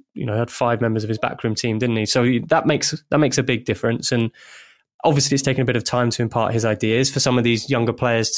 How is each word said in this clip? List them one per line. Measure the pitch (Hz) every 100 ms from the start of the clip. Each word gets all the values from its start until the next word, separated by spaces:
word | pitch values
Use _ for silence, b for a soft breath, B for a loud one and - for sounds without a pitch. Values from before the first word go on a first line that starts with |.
| _
you | - 117
know, | 107
had | 120
five | - 120 117
members | 113 110
of | 107
his | 110
backroom | - - 117 107
team, | 120 110
didn't | 123 113
he? | 110
So | 127
he, | 123 120 -
that | 160 -
makes, | 143 - 156 -
that | 143
makes | 151 -
a |
big | 131 120 -
difference. | 107 117 120 -
And | 123 113 B B B B B B _
obviously, | 156 143 127 139
it's |
taken | 135 131
a | 123
bit | 120
of |
time | - 123 120
to | 113
impart | 117 120 107
his | 117
ideas | 110 107 110 113 131
for | 139
some | 135 123
of |
these | 120 113 -
younger | 127 117
players | 117 123 113 107